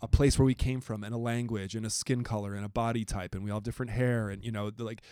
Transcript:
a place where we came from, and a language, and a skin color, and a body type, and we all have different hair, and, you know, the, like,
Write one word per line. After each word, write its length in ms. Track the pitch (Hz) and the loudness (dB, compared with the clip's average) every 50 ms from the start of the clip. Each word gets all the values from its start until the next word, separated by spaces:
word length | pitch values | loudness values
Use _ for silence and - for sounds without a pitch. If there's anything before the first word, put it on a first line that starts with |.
a 60 | 117 | 2
place 320 | - - - 143 139 - - | 4 6 8 8 6 8 8
where 60 | 135 | 6
we 100 | 131 123 | 6 6
came 240 | - - 131 131 127 | 4 2 0 0 -2
from, 240 | - - 110 104 104 | -4 -6 -6 -6 -4
and 100 | 107 117 | -6 -4
a 40 | |
language, 580 | 117 117 117 117 120 120 110 113 101 95 92 110 | -4 -2 -2 -2 -2 -2 -2 -2 -4 -4 -4 -6
and 100 | 113 110 | -6 -4
a 40 | 110 | -4
skin 340 | - - - - 127 123 120 | -4 -4 0 0 0 0 0
color, 320 | - 113 104 101 101 101 | -2 -2 -2 -2 -4 -6
and 80 | 101 104 | -6 -8
a 60 | 101 | -4
body 340 | - 120 113 117 117 117 110 | -2 0 0 0 0 0 -2
type, 320 | - - 98 90 90 - | -2 -4 -4 -4 -6 -6
and 80 | 95 101 | -6 -4
we 80 | 104 | -4
all 60 | 101 | -4
have 60 | 107 101 | -4 -4
different 280 | 117 - - 127 117 | -6 -6 -6 -6 -4
hair, 380 | 107 123 127 123 120 117 107 101 | 0 2 2 2 2 2 0 -2
and, 160 | 101 98 92 | -6 -6 -6
you 60 | 117 | -6
know, 180 | 110 104 104 104 | -4 -4 -4 -6
the, 160 | 107 117 117 | -6 -6 -8
like, 160 | 110 117 - _ - | -8 -8 -12 _ -20